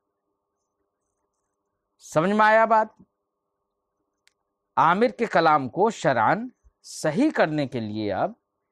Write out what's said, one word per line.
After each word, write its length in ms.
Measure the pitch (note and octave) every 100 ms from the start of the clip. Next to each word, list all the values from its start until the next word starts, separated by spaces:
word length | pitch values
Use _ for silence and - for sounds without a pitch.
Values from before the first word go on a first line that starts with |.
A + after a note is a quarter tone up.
| _ _ _ _ _ _ _ G2+ _ _ _ _ _ _ _ _ _ _ _ _
समझ 320 | - D#3 F3
में 140 | G#3+ G#3+
आया 200 | A3 A3
बात? 300 | A3 A3 _ _ _ _ _ _ _ _ _ _ _ _ _ _ _ _ _ _ -
आमिर 340 | D3+ F#3 A#3+
के 140 | G3+ A3+
कलाम 420 | F#3 E3 D3+ C3
को 220 | D#3+ A3
शरअन 640 | - D#3+ B2 A2 F3 B3+ - _ _
सही 480 | - - D#3 D3+ D4+
करने 360 | - F3 D3+ C3+
के 140 | B2
लिए 300 | G#2+ G#2 G#2+
अब 260 | F#2+ D#3+ A#3 _ _ _